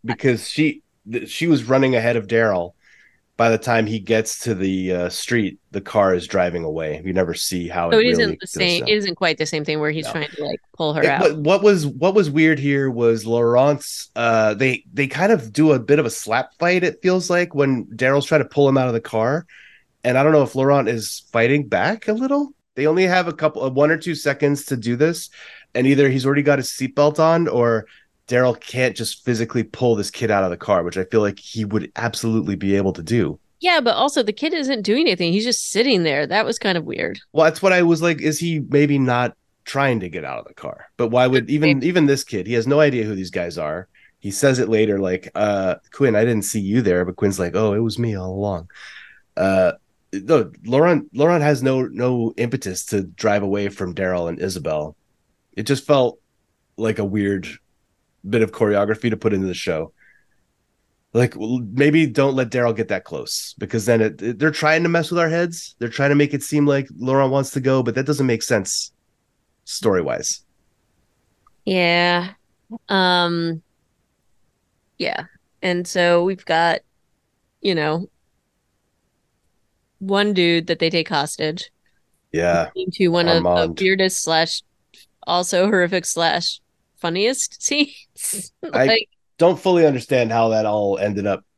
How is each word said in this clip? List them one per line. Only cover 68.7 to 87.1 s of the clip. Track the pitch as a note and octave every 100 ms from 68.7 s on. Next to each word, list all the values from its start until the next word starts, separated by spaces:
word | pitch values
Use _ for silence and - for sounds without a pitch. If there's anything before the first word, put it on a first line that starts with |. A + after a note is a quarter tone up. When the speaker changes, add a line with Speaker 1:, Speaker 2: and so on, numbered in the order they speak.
| - - _ _ _ _ _ _ _
Speaker 1:
story-wise. | - - A2+ F#2 D2 A#1+ - - _ _ _ _ _ _ _ _ _ _ _ _
Speaker 2:
Yeah. | - F#3 F3 F3 F3 F3 F3 - _ _ _ A3+ -
Um, | F#3+ F#3 F3+ F3 E3+ E3 E3 - _ _ _ _ _ _ _ _ _ _ _ _ -
yeah. | F3 - E3+ _ _ _
And | F#3 F3 F3
so | F#3 F3 F3
we've | F3+ F#3
got, | - E3 E3+ - - _ _ _ _ _ _ _
you | G3
know, | E3+ D3+ D#3+ F3 _ _ _ _ _ _ _ _ _ _ _ _ _ _ _ _ _ _ _
one | F#3+ G3 G#3
dude | F#3+ E3+ E3+ E3+
that | E3
they | E3
take | E3 D#3+
hostage. | D3+ D3+ - D#3 E3+ - _ _ _ _ _ _
Speaker 1:
Yeah. | - F2 E2+ - -
Speaker 2:
Into | - F3+ F3+
one | E3+ E3+
of | E3+
Speaker 1:
Armand. | D#3+ F3 E3+ D#3+
Speaker 2:
the |
weirdest | F#3+ F#3+ F#3 -
slash | - D#3+ E3 - - _ _ _ _ _ -
also | F3 F3+ F#3+ F#3+
horrific | G3+ F3 F#3
slash | D#3+ - E3 D3+ E3+ - _ _ _ _
funniest | F3